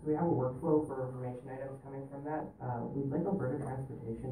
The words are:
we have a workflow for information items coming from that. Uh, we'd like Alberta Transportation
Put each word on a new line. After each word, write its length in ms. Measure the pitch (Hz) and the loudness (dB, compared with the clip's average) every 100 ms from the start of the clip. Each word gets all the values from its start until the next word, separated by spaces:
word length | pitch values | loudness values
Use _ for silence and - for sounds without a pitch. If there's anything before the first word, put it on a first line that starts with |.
| 151 | 2
we 60 | 151 | 4
have 80 | |
a 80 | 170 | 6
workflow 560 | 139 127 131 165 151 151 | 4 2 2 4 6 4
for 160 | 131 127 | 0 -2
information 320 | 127 127 127 135 | -2 -4 -6 -8
items 240 | 135 135 135 | -6 -6 -8
coming 240 | 135 139 135 | -8 -8 -8
from 160 | 139 | -6
that. 240 | 143 156 - - | -2 -2 -4 -6
Uh, 240 | 123 120 117 139 | -4 -2 -2 0
we'd 160 | 139 | 2
like 160 | 151 190 | 2 2
Alberta 320 | 156 127 143 | 2 2 0
Transportation 720 | 131 131 - - 113 113 127 | -2 -4 -6 -6 -6 -4 -2